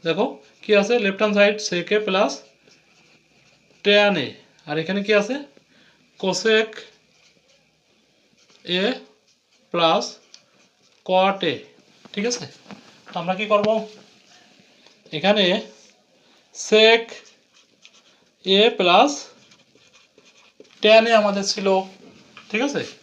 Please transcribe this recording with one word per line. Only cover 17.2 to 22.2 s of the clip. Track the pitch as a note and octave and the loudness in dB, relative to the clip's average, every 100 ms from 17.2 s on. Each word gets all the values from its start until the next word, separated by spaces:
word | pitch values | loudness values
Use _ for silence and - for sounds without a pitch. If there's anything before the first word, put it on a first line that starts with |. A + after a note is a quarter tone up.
| - _ _ _ _ _ - _ _ _ _ _ F#3 G3 | -20 _ _ _ _ _ -20 _ _ _ _ _ 0 2
A | A3+ A3+ | 2 2
plus | F3+ F3+ C#4+ C#4+ - - _ _ _ _ _ _ _ _ _ _ _ _ - _ | 2 4 4 0 -14 -20 _ _ _ _ _ _ _ _ _ _ _ _ -20 _
tan | G#3+ A3 A#3 | 4 6 6
A | A3+ | 2
আমাদের | G#3 G3 G3 | 2 -2 -6
ছিল, | - G3 F#3+ F#3+ - - - | -4 0 0 -2 -16 -20 -20